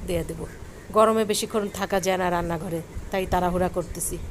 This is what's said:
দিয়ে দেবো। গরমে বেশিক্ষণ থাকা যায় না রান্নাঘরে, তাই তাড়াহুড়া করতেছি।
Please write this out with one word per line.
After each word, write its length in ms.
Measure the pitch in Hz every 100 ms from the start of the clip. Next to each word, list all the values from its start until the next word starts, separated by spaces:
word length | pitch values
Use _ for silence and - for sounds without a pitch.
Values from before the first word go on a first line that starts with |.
| -
দিয়ে 180 | 170
দেবো। 220 | 160 165 165 - - - -
গরমে 320 | 208 220 220
বেশিক্ষণ 440 | 214 208 214 220 202
থাকা 260 | 175 196 196
যায় 160 | 185 185
না 140 | 180
রান্নাঘরে, 500 | 175 175 165 185 165 165 - -
তাই 160 | 196 185
তাড়াহুড়া 420 | 180 180 180 180
করতেছি। 500 | 180 170 175 - 175 -